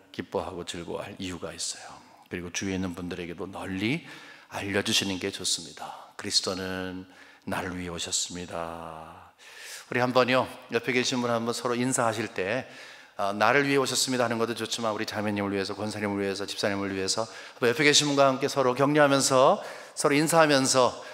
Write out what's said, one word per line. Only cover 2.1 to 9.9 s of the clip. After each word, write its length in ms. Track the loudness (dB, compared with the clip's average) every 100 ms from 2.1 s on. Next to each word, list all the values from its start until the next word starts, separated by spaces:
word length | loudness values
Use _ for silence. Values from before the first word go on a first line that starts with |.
| -20 -12
그리고 200 | -10 -8
주위에 220 | -6 -4
있는 220 | -2 -2 -6
분들에게도 560 | -8 -8 -8 -10 -10
널리 560 | -10 -8 -2 -2 -2 -6 -18 -20 -20 -14
알려주시는 640 | -10 -2 0 2 0 0 -2
게 120 | -4
좋습니다. 640 | -4 -4 -4 -6 -14 -14 -14 -16 -12
"그리스도는 880 | -2 -2 0 -4 -4 -6 -6 -10 -14 -20 -20 -14 -8
나를 320 | -6 -6 -6
위해 100 | -6
오셨습니다." 1400 | -6 -4 -4 -4 -8 -8 -8 -8 -8 -12 -12 -14 -18 -20 _ -20 -18 -16 -16
우리 120 | -4